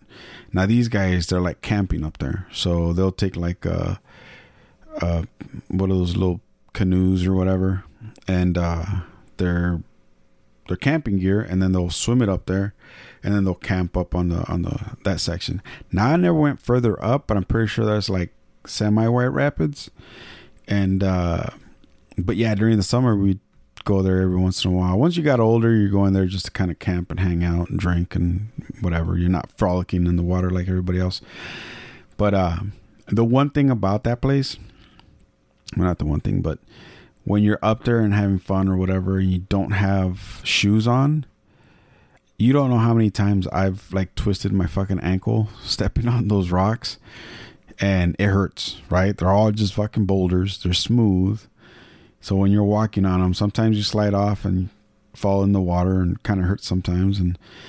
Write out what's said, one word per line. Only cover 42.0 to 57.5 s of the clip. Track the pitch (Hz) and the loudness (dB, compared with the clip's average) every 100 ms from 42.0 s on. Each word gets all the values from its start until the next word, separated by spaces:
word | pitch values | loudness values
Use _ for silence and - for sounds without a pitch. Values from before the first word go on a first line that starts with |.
| _ _ _ - | _ _ _ 0
you | 113 | 2
don't | 139 135 | 4 4
know | 120 | 2
how | 117 | 4
many | 117 107 | 4 2
times | - 101 101 90 | 2 2 2 0
I've, | - 95 95 - | 0 0 -2 -6
like, | 92 95 | -4 -4
twisted | - 104 98 104 | -2 -2 -2 0
my | 98 90 | 0 0
fucking | - 98 95 | -2 -2 -2
ankle | 85 95 113 113 107 - | 0 -2 0 0 -2 -6
<laughs> | |
stepping | - - 98 - 120 | -8 -4 -2 0 0
on | 120 104 | 0 2
those | 104 87 | 0 2
rocks. | 90 98 117 - - - - - - - - - - | 2 0 0 -6 -14 -18 -20 -20 -20 -20 -20 -16 -2
And | 98 95 87 - | 0 2 2 2
it | 101 | 2
hurts, | 98 92 - - - - | 2 0 -4 -12 -10 -2
right? | 87 98 101 | 0 2 2
They're | 90 | 2
all | 101 110 | 4 4
just | 104 101 | 2 0
fucking | 101 107 - 98 | -2 -2 0 0
boulders. | 98 92 90 95 95 | 2 2 2 0 -2
They're | 90 | -2
smooth. | 90 - 120 110 92 95 110 - _ - - - - - _ | -2 0 2 4 4 2 -2 -8 _ -20 -20 -20 -20 -20 _
So | - 98 | -2 2
when | 98 | 4
you're | 101 | 4
walking | 101 104 107 - 95 | 4 2 0 0 0
on | 92 | 2
'em, | 92 | 2
sometimes | 90 101 - 113 107 | 0 -2 0 2 2
you | |
slide | 101 107 104 | 0 0 0
off | 101 101 101 | 2 0 -2
and | 98 92 92 - _ _ _ | -2 -2 -4 -8 _ _ _
fall | - 101 98 | -6 0 2
in | 98 | 2
the | 101 | 2
water | 90 87 90 92 | 2 0 2 2
and | 90 90 | 0 -2
kinda | - 98 | -2 -2
hurts | 92 101 - | 0 -2 -2
sometimes. | 92 92 87 95 98 | -4 0 0 0 0
And | 90 90 - | -2 -4 -10